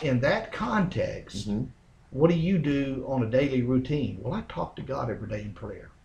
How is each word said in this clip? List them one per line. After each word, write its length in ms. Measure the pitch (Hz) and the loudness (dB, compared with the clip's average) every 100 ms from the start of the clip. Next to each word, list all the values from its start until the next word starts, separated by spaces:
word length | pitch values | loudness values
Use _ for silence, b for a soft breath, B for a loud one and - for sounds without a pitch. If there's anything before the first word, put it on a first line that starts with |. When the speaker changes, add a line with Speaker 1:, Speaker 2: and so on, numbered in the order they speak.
Speaker 1:
in 180 | 151 127 | 0 4
that 320 | 139 208 - | 4 2 -2
context, 960 | - 240 220 175 - 90 85 - 98 104 | -4 0 2 2 0 -2 -4 -8 -8 -2
Speaker 2:
Mm-hmm. 160 | 104 131 - - - - | -2 -4 -8 -20 -20 -10
Speaker 1:
what 200 | 131 165 | 4 4
do 60 | 170 | 4
you 220 | 165 190 | 4 2
do 460 | 147 143 135 131 131 | 2 0 0 -4 -2
on 160 | 131 | 0
a 20 | 110 | 2
daily 320 | 127 143 131 | 4 4 2
routine? 560 | 120 131 127 147 110 95 | 2 2 2 0 -2 -4
Well, 100 | 110 | -4
I 100 | 196 | -4
talk 340 | - - 170 - | -6 -6 -8 -8
to 60 | |
God 280 | - 139 117 | -6 -4 -4
every 180 | 98 107 | -4 -6
day 140 | 107 | -6
in 100 | 104 | -6
prayer. 380 | - 107 92 - - | -10 -10 -12 -16 -20